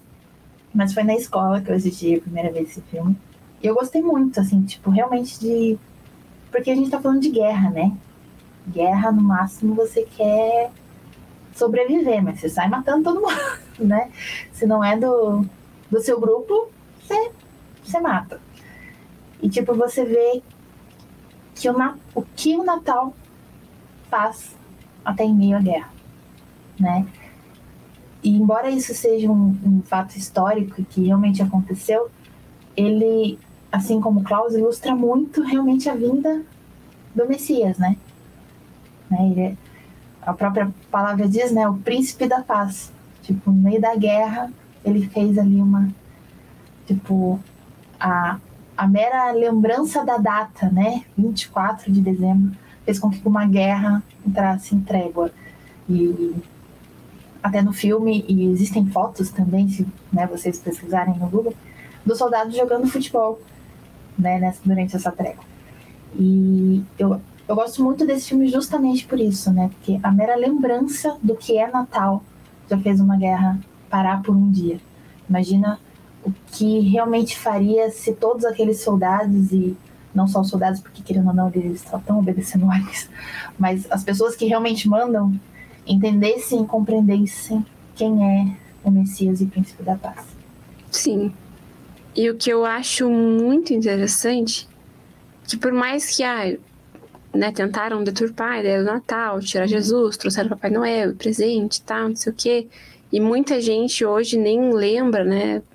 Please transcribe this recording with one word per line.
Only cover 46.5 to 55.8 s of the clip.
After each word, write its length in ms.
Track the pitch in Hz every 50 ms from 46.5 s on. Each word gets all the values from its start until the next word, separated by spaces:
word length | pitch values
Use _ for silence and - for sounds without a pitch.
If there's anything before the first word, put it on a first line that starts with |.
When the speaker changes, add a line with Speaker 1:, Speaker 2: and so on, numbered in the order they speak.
| - - - - - - -
Speaker 1:
tipo, 540 | - 196 190 - - 190 190 185 180 185 196 - - - - - - - - - - - -
a, 380 | - 185 180 175 175 175 185 190 - - - - - - -
a 120 | - 196 196
mera 440 | 196 202 220 240 254 262 254 247
lembrança 720 | 233 233 233 233 226 220 214 220 233 262 302 302 - 294 247
da 140 | 233 247 226
data, 520 | 208 220 208 202 190 - - - - 185
né, 340 | 185 185 196 220 240 240 - - - -
vinte 260 | 202 233 214 - -
e 60 | -
quatro 420 | - 202 190 208 214 214 - 202
de 100 | 196 196
dezembro, 540 | 190 190 185 180 185 185 190 196 196 196 - - - - - - -
fez 140 | - 202 196
com 100 | - 208
que 160 | 190 - - 220
uma 180 | 208 208 208
guerra 580 | 202 190 196 190 196 202 196 202 208 202 208 - - - - -
entrasse 500 | 202 190 202 196 190 190 190 - - 202
em 60 | 196
trégua. 500 | 196 - 190 185 180 175 165 170 170 170 - - - - - - - - - -